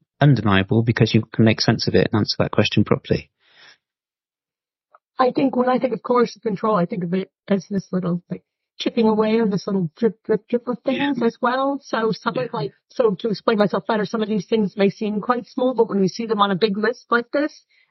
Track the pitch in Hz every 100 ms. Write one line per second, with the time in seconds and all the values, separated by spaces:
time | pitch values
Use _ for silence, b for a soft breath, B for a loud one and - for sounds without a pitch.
0 | _ - 147 117 104 95 95 110 117 -
1 | 113 110 - - 110 104 - 113 - 92
2 | - 107 104 - - - - - - -
3 | - - - _ b b b b _ _
4 | _ _ _ _ _ _ _ _ _ _
5 | _ - 254 277 269 247 247 254 247 226
6 | - 240 233 - 226 196 226 208 170 -
7 | 175 185 - _ - 196 - 202 - 185
8 | 180 175 - 185 _ _ _ - - -
9 | 220 214 220 226 202 190 - 196 170 -
10 | 226 - - 214 - 240 - 240 - 254
11 | 285 240 233 - 247 254 277 277 - 247
12 | 220 - - 180 466 226 - - _ -
13 | 226 185 226 196 - 220 208 202 - 220
14 | 196 226 208 214 - 226 196 - 196 -
15 | 214 214 - 202 - - 254 233 226 202
16 | 190 - 233 214 202 185 220 196 214 254
17 | - 240 240 294 302 - _ _ _